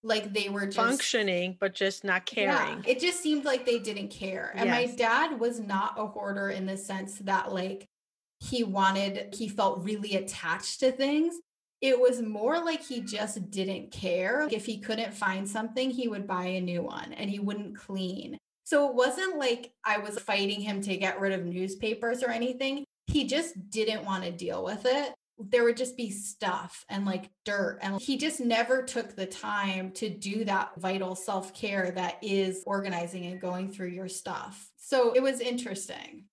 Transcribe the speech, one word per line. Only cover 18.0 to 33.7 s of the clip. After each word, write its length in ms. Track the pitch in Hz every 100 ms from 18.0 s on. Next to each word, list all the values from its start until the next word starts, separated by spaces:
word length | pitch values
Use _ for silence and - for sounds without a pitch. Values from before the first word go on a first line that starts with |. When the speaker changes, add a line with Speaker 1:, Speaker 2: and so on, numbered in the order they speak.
| 185 196 - 302 _ _
Speaker 1:
So 240 | - 294 285
it 60 |
wasn't 440 | 240 254 - 381 311
like 340 | 262 240 - _
I 140 | 220 208
was 200 | 208 202
fighting 420 | - 202 202 208
him 200 | 208 196
to 140 | 202 185
get 240 | 190 -
rid 120 | 196
of 120 | 190
newspapers 760 | 175 180 190 190 220 226 233 247
or 80 | 254
anything. 540 | 226 247 247 269 277 277 _ -
He 200 | 302 254
just 440 | 277 330 190 -
didn't 340 | 220 220 214
want 200 | - 190
to 60 | 180
deal 320 | 170 175 170
with 200 | 185 214
it. 300 | 254 277 285 - _ -
There 220 | 196 247
would 140 | 233 233
just 200 | 254 -
be 140 | 220
stuff 720 | 196 - - 196 - 180 - -
and, 180 | 196 196
like, 240 | 180 - _
dirt. 340 | - 202 180 -
And 200 | 196 196
he 160 | - 269
just 240 | 302 294
never 420 | 233 226 240 262
took 320 | 254 233 226
the 100 | -
time 680 | 190 - 214 208 196 190 190
to 180 | - 214
do 340 | 175 202 214 202
that 340 | 190 - 165
vital 340 | 185 190 185
self-care 800 | 185 - 190 190 - 214 196 180
that 260 | 180 180 -
is 400 | 214 196 190 185 -
organizing 580 | 196 196 175 175 185
and 160 | 175 185
going 300 | 185 180 196